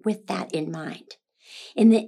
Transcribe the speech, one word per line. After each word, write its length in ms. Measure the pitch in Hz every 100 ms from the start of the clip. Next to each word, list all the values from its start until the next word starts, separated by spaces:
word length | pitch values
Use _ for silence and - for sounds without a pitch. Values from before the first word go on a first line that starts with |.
| 214
with 220 | 208 -
that 260 | - -
in 180 | 160 156
mind. 440 | 160 151 - - - _ _ - - - -
In 140 | 220
the 160 | 220